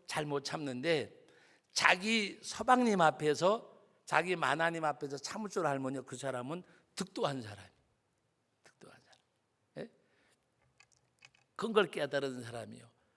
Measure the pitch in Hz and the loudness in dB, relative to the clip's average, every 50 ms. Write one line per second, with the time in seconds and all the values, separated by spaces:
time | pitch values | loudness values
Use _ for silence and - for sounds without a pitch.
0 | - - - 160 156 147 143 143 139 - - 160 151 135 123 123 131 170 165 143 | -12 -6 -4 -4 -2 -2 -2 -4 -4 -4 -6 -4 -4 -4 -4 -2 0 2 2 2
1 | 107 98 - - - _ - - - - - _ _ _ - - - - 175 180 | 0 -4 -8 -20 -20 _ -20 -20 -20 -20 -20 _ _ _ 0 4 6 6 6 6
2 | 190 220 226 226 202 - - - - - - - 220 254 254 247 247 233 208 185 | 4 0 2 2 0 -2 -6 -10 -12 -12 -8 -2 4 4 6 6 6 4 6 6
3 | 165 156 151 156 156 151 147 - 165 185 214 240 - - - - - _ _ _ | 6 4 4 4 0 0 2 4 4 2 2 2 -4 -12 -20 -20 -20 _ _ _
4 | - - 143 151 165 180 180 170 156 131 139 160 165 170 170 165 156 151 139 - | -6 0 0 0 2 2 -2 0 2 0 2 2 2 0 0 0 -2 -2 -4 -4
5 | 156 139 139 135 - - - 214 214 196 - 202 165 147 139 135 135 131 139 131 | -6 -8 -8 -8 -8 -8 -8 -8 -8 -6 -4 -2 0 0 0 0 -2 -4 -4 -6
6 | 123 - 135 123 135 135 127 123 123 131 165 180 175 - - - _ _ - - | -8 -10 -10 -8 -6 -6 -4 -6 -6 -6 -8 -10 -10 -16 -20 -20 _ _ -8 -8
7 | 190 - - - 214 151 139 131 113 104 104 101 - - _ _ _ _ _ _ | -8 -6 -4 -2 -2 -2 -2 -4 -8 -10 -14 -14 -18 -20 _ _ _ _ _ _
8 | _ _ _ _ _ _ _ _ _ _ _ _ _ - _ - - - - - | _ _ _ _ _ _ _ _ _ _ _ _ _ -20 _ -20 -20 -20 -20 -20
9 | _ _ - _ _ _ _ _ _ _ _ _ _ _ - - - 233 _ _ | _ _ -20 _ _ _ _ _ _ _ _ _ _ _ -14 -12 -12 -14 _ _
10 | _ _ _ _ _ _ _ _ _ _ _ _ _ _ _ _ - _ _ _ | _ _ _ _ _ _ _ _ _ _ _ _ _ _ _ _ -20 _ _ _
11 | _ _ _ _ - - _ _ _ _ - - - 233 214 214 196 - - 175 | _ _ _ _ -20 -20 _ _ _ _ -10 -6 -4 2 4 4 4 2 0 -2
12 | 147 135 143 139 139 135 127 123 120 113 117 117 110 107 113 120 117 117 _ _ | -2 0 0 0 -2 -2 -4 -6 -8 -10 -10 -10 -12 -12 -14 -18 -20 -20 _ _
13 | _ _ _ | _ _ _